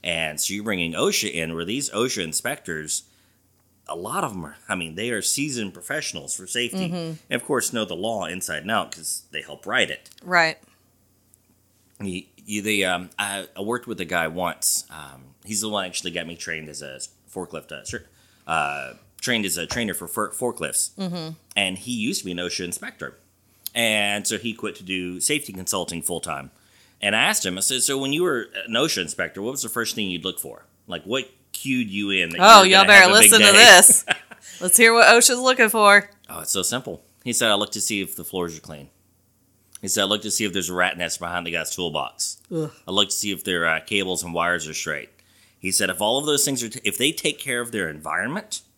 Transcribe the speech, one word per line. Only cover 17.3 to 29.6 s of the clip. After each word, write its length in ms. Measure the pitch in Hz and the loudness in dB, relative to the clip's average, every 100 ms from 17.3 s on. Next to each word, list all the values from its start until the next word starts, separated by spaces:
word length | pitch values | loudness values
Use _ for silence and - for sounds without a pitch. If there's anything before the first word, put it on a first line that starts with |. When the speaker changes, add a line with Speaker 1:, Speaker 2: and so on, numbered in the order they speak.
Speaker 1:
forklift, 380 | - 87 80 - | -12 -12 -12 -16
uh, 140 | 73 - | -16 -12
cer-, 220 | 117 - _ _ _ - | -14 -14 _ _ _ -6
uh, 480 | 80 73 73 65 60 _ - | -4 -4 -6 -12 -18 _ -12
trained 240 | - 117 101 | -4 -4 -2
as 100 | 85 | -6
a 100 | 82 | -6
trainer 280 | 120 110 | -6 -6
for 160 | 87 85 | -8 -8
for-, 220 | - 104 | -6 -6
forklifts. 580 | - 123 - 78 - - - | -4 -6 -6 -6 -4 -6 -8
Speaker 2:
Mm-hmm. 400 | 185 175 160 160 _ - | -10 -8 -12 -16 _ -4
Speaker 1:
And 220 | 95 92 | -4 -4
he 140 | 120 | -8
used 260 | 123 107 - | -6 -4 -6
to 60 | 98 | -6
be 60 | |
an 80 | 87 | -6
osha 260 | 87 - 90 | -6 -6 -8
inspector. 520 | 90 220 - 69 - _ _ _ _ - | -10 -12 -14 -16 -16 _ _ _ _ -12
And 540 | 120 117 107 101 104 98 | -4 0 0 0 -2 -4
so 100 | 107 | -6
he 160 | 117 | -6
quit 220 | 107 104 - | -8 -10 -10
to 60 | |
do 380 | 92 95 90 90 | -8 -6 -6 -4
safety 320 | - 147 139 | -4 -4 -6
consulting 480 | 92 92 98 87 85 | -12 -6 -6 -4 -6
full 180 | - 87 | -6 -6
time. 320 | 87 71 69 _ _ _ _ _ | -8 -10 -12 _ _ _ _ _
And 140 | 101 107 | -2 0
I 80 | |
asked 220 | 151 - 95 | 0 0 -4
him, 120 | 92 | -4
I 40 | |
said, 220 | - 131 | -4 -2
"So 140 | 117 139 | -2 -2
when 140 | 135 | -2
you 120 | 147 | -2
were 260 | 180 131 104 98 95 | -2 -2 -6 -14 -8
an 80 | |
osha 280 | 110 151 - | -4 -2 -2
inspector, 400 | 85 - 85 - | -6 -6 -6 -6
what 100 | 104 | -8
was 100 | 139 | -6